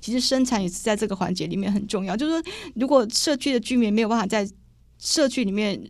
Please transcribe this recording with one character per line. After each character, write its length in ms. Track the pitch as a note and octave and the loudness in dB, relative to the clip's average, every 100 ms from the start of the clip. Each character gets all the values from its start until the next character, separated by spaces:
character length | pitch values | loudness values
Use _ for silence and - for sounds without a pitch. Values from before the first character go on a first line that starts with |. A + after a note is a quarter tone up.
其 100 | - | -4
实 80 | B3 | -2
生 240 | B3 C4 | 2 2
产 200 | B3+ A3 | 2 2
也 40 | F3+ | -2
是 120 | F#3 | -2
在 180 | A3+ G#3+ | -2 0
这 100 | G#3 | 0
个 80 | |
环 200 | F#3+ F3+ | -2 -2
节 120 | F3+ D#3 | -2 -2
里 80 | |
面 160 | F3 G3 | -2 -2
很 160 | G3+ - | -2 -2
重 160 | G3+ | -4
要， 140 | G3 G#3+ | -2 -2
就 100 | D4+ | 0
是 60 | |
说 200 | E4 E4+ - F4 | -2 -4 -10 -12
如 140 | G#3+ C4 | -4 4
果 180 | C#4 A3 | 4 4
社 260 | - E4 C#4 | 0 0 0
区 160 | C#4+ | 0
的 80 | B3 | 0
居 160 | - B3 | 0 2
民 160 | A3 | 2
没 80 | G#3+ | 2
有 80 | G#3+ | 2
办 100 | A3+ | 0
法 80 | G3+ | 0
在 220 | A3 G3+ - - _ _ - | 0 -2 -8 -20 _ _ -10
社 240 | - D#4+ C#4 | -2 2 2
区 180 | C4 | 2
里 60 | G3 | 0
面 320 | G3 G#3 C3+ | 0 -2 -4